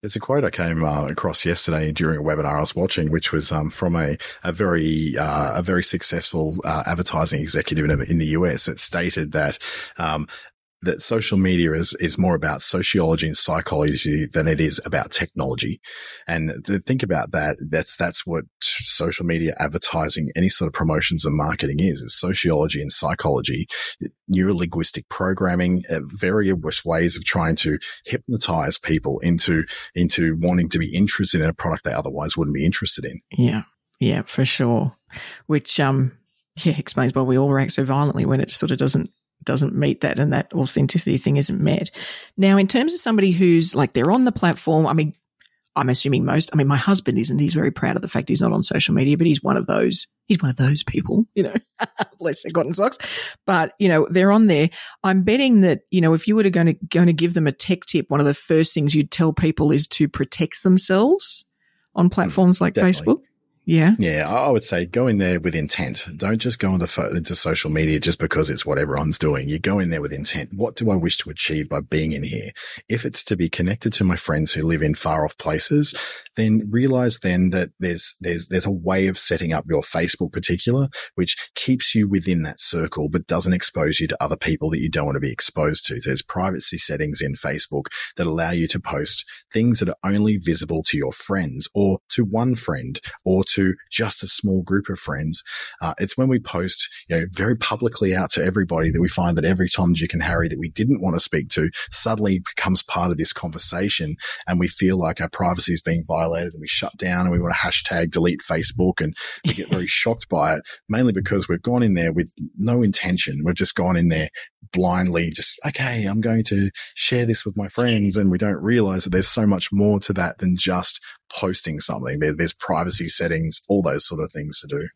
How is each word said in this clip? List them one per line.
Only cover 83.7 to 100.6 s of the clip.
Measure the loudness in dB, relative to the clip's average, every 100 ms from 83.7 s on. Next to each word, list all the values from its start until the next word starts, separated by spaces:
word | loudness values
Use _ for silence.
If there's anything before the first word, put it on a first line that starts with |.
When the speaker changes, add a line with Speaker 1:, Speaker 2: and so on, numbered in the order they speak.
| -2 0 0
Speaker 1:
you | -2
to | -4
other | -4 -2
people | -2 -2 -2
that | -2
you | -2
don't | -2 -2
want | -2
to |
be | -4
exposed | -4 -4 0 0 0 -4
to. | -6
There's | -2 -2
privacy | -2 -2 -2 -2 -4 -2
settings | -4 -2 -4 -2
in | -4
Facebook | -4 -6 -4 -4 -4 -8 -10 -12 -4
that | -2
allow | 0 -2
you | 0 -2
to | -4
post | -4 -6 -2 -4 -6 -18 _
things | 0 2 2
that | 0
are | -2
only | -2 0 2 2
visible | 0 -2 -2 -4
to | -2 -2
your | -2
friends | -6 -4 -2 -2 -4 -6
or | 0 2 2 _
to | -2
one | 0 2 0 0
friend | -2 -6 -6 -10 -12 -8
or | 0 2 2
to | 2 2 0 -4
just | -4 -2 -2
a | -2
small | 0 0 0
group | 0 -2 -2
of | -8
friends. | -6 -4 -4 -4 -6 -12 -12 -6
Uh, | -6 -4
it's | -4 0
when | 2
we | 2
post, | 0 -4 -2 -2 -4 -8 -4
you | -2
know, | -2
very | -2 0 0
publicly | 0 0 -2 0 0
out | 0 0
to | 0
everybody | 0 0 0 2 0
that | 2
we | 0
find | 2 2 2
that |
every | 2 2 2
Tom, | 2 2
Dick | 2 0
and | -2
Harry | 0 0 0
that |
we | -2